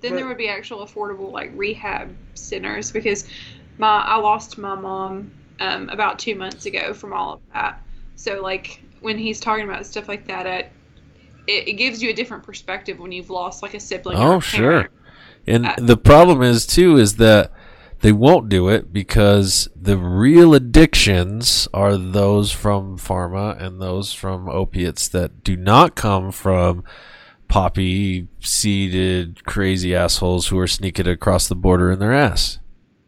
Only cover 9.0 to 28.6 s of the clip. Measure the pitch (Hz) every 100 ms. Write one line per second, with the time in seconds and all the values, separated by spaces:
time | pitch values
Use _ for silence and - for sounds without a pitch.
9 | 220 220 220 214 233 214 208 185 208 214
10 | 202 208 - 185 185 185 - _ _ _
11 | _ _ _ - - 202 - 208 254 226
12 | 233 202 240 208 - 190 - 196 - 175
13 | 180 180 175 180 180 - 202 208 - 185
14 | 185 98 139 185 - - 123 160 - _
15 | _ - - _ - 117 117 - 120 113
16 | - 147 175 143 123 117 - 165 180 147
17 | 104 107 113 104 - - - - - -
18 | 107 107 131 170 113 95 92 110 - 98
19 | 95 107 101 104 98 - - - 92 95
20 | 87 92 123 170 170 143 123 135 160 -
21 | 107 92 90 110 117 - - 98 101 98
22 | 92 101 101 104 101 - 104 101 95 92
23 | - 92 87 95 104 - 92 92 92 92
24 | 98 - 98 92 92 95 95 95 90 -
25 | - 92 82 - - 90 92 120 170 -
26 | 110 95 95 - 98 92 87 87 - -
27 | - - - _ - 101 90 - 92 95
28 | 98 92 85 - - -